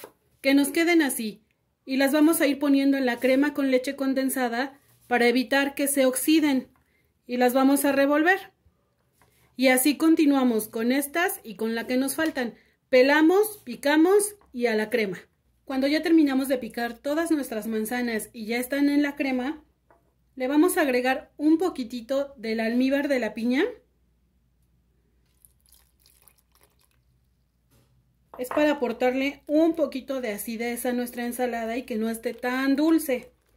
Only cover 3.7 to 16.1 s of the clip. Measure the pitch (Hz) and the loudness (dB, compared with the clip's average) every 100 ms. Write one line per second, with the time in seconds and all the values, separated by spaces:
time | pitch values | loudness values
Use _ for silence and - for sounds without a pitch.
3.7 | 254 269 277 269 269 269 262 240 233 277 | 0 -2 -4 -4 -2 -4 -2 -4 -4 -6
4.7 | - _ _ _ 240 240 247 247 277 277 | -10 _ _ _ 2 4 2 2 0 0
5.7 | 277 285 285 262 254 - 311 294 262 - | -2 -2 2 0 0 2 4 4 0 -4
6.7 | _ _ _ _ _ - 247 247 262 269 | _ _ _ _ _ -8 0 2 4 4
7.7 | 277 285 269 277 294 330 381 - _ _ | 4 2 2 2 2 2 0 -4 _ _
8.7 | _ _ _ _ _ _ _ _ - 262 | _ _ _ _ _ _ _ _ 0 2
9.7 | 254 294 - 320 330 285 277 254 220 214 | 4 2 2 2 4 4 4 2 0 -4
10.7 | 226 233 277 285 339 381 - 226 202 220 | -4 -2 -2 -2 -2 -2 -4 -14 -8 -6
11.7 | 226 226 254 269 294 311 294 233 - _ | -4 -4 -2 -2 -2 -4 -4 -8 -10 _
12.7 | _ _ 254 269 302 311 381 427 - - | _ _ 4 6 6 6 4 2 -4 -14
13.7 | 233 277 311 339 403 403 - _ 247 233 | -4 0 4 6 4 2 -6 _ -4 -2
14.7 | 214 214 233 202 175 - _ _ _ - | 0 -2 -2 -2 -6 -14 _ _ _ -8
15.7 | 262 277 302 339 | -2 0 0 4